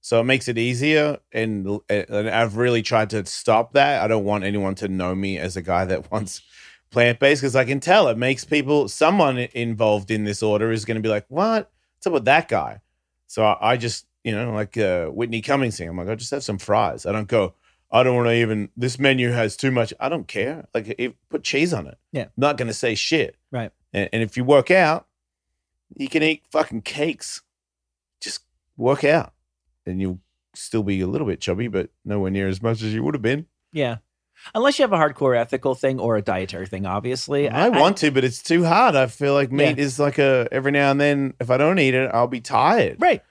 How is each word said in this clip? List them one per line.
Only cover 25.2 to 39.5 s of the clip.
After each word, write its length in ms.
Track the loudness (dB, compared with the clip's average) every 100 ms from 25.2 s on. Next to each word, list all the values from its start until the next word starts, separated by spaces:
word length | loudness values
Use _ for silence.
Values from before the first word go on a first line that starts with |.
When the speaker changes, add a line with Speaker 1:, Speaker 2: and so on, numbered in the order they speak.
| _ _ _ _ _ _ _ -12
Speaker 1:
you 100 | -4
can 140 | 0
eat 200 | 0 -2 _
fucking 320 | -2 -2 -4
cakes. 580 | -10 -4 -4 -4 -12 -14 _ _ _ _ _ _ _ _
Just 200 | -14 -14 _ _ _ -4
work 260 | 0 2
out. 300 | 4 2 0 _ _ _ _ _ -10
And 160 | -4
you'll 180 | -4 -6 _ _ _ -18
still 260 | -4 -4
be 160 | -2 -2
a 60 | -2
little 200 | -2 -4
bit 120 | -4
chubby, 260 | -4 -4 -2
but 220 | -4 -6 _
nowhere 280 | -8 -4 -2
near 160 | -2 -2
as 140 | -2
much 200 | -2 -2
as 120 | -4
you 100 | -4
would 100 | -2
have 80 | -2
been. 240 | -2 -2 -6 _ _
Speaker 2:
Yeah. 260 | -6 -4 -6 _ _ _ _ -8
Unless 240 | 0 2 4
you 40 |
have 80 | 2
a 40 | 4
hardcore 400 | 2 4 2 2
ethical 380 | 0 -2 -2 0
thing 240 | 0 0
or 180 | 0 0
a 40 |
dietary 440 | 0 -2 -4 -8 -8
thing, 200 | -6 -4
obviously. 640 | -4 -4 -6 -4 0 0
Speaker 1:
I 160 | 2 2
Speaker 2:
I, 40 |
I 100 | 6
Speaker 1:
want 180 | 4 4
to, 140 | 2
but 120 | 2
it's 180 | 0 -2
too 220 | 0 2 4
hard. 300 | 4 4 4
I 100 | 2
feel 260 | 0 0
like 180 | 2 2